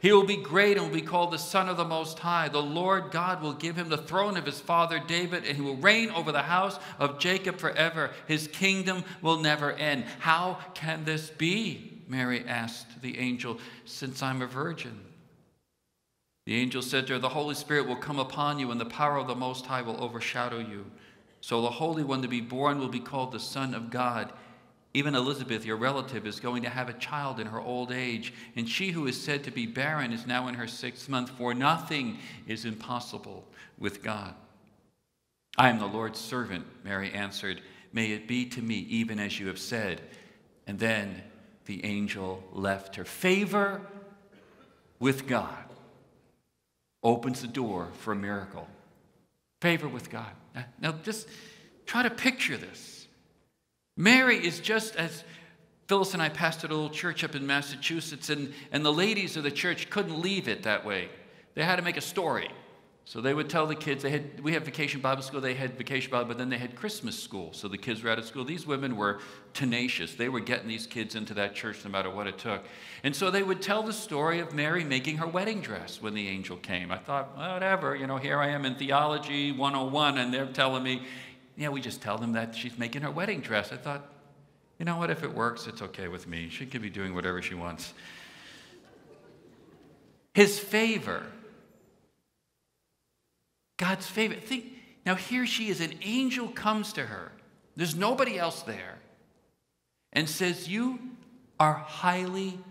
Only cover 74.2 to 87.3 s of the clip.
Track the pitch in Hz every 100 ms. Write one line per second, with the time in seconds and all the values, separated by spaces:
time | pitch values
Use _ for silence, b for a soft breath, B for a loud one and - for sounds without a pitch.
74.2 | 151 170 165 147 147 170 156 131 127 156
75.2 | 165 170 202 220 147 98 87 - 107 107
76.2 | 101 95 92 90 - 90 90 92 - 139
77.2 | 135 139 160 185 190 190 135 139 135 135
78.2 | 139 147 143 143 135 127 139 139 151 147
79.2 | - 143 143 131 139 139 131 143 147 135
80.2 | 123 127 135 131 135 131 127 127 B B
81.2 | B B B - 147 139 120 - 110 107
82.2 | 117 113 113 113 123 117 120 139 143 151
83.2 | 196 190 117 110 98 135 147 143 - -
84.2 | - - - _ _ _ 170 170 170 160
85.2 | 151 - 113 117 - - 98 - 92 87
86.2 | 90 82 82 - 131 127 107 92 95 90
87.2 | 90